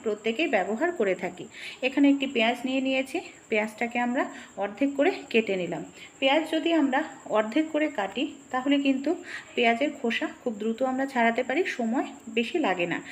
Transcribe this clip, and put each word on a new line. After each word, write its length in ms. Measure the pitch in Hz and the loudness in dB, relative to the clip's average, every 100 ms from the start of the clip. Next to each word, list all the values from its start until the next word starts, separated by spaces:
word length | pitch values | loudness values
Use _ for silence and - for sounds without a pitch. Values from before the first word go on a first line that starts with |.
প্রত্যেকেই 460 | 220 208 226 226 339 | -4 -2 -2 0 2
ব্যবহার 440 | 226 185 220 339 | 2 0 0 0
করে 220 | 349 202 | 0 0
থাকি। 300 | 185 180 185 - - - - | 0 -4 -8 -14 -14 -16 -6
এখানে 240 | 262 294 277 | -2 4 6
একটি 180 | 277 277 | 6 2
পেঁয়াজ 300 | 233 226 240 | 2 2 0
নিয়ে 160 | 254 262 | -2 0
নিয়েছি, 400 | 262 262 269 349 - - - | 0 0 -2 -6 -8 -14 -2
পেঁয়াজটাকে 500 | 214 220 - 233 240 | -2 -2 -4 -4 -2
আমরা 240 | 240 254 285 - - - | 0 0 -2 -6 -14 -6
অর্ধেক 340 | 202 208 277 277 | -6 0 0 4
করে 140 | 320 392 - | 2 2 0
কেটে 260 | 233 220 190 | 0 2 -2
নিলাম। 260 | 170 165 175 - - - | -2 -6 -8 -16 -20 -2
পেঁয়াজ 240 | 269 294 311 | 2 2 2
যদি 180 | 320 339 | 0 2
আমরা 280 | 330 269 262 320 - | 4 4 2 -2 -8
অর্ধেক 420 | - 214 220 302 311 | -2 0 2 0 0
করে 140 | 302 302 | 0 0
কাটি, 360 | 247 196 233 302 - - | -2 -4 -4 -6 -6 -6
তাহলে 260 | 254 269 285 | -2 2 2
কিন্তু 320 | 277 262 302 349 - - - | 4 2 0 -4 -6 -14 -6
পেঁয়াজের 360 | - 233 233 - | 2 2 2 -2
খোসা 360 | - 233 226 311 - | -2 -4 -2 -4 -4
খুব 100 | 247 208 | -6 -2
দ্রুত 240 | 220 226 | -4 0
আমরা 240 | 262 254 277 | -2 0 0
ছাড়াতে 360 | 247 233 233 | 2 2 2
পারি, 220 | 254 294 - | 0 0 0
সময় 400 | - 233 247 - - - | -2 -2 0 -2 -8 -4
বেশি 300 | 226 233 339 | -2 0 0
লাগে 280 | 233 180 175 | 2 2 0
না। 120 | - - | -2 -6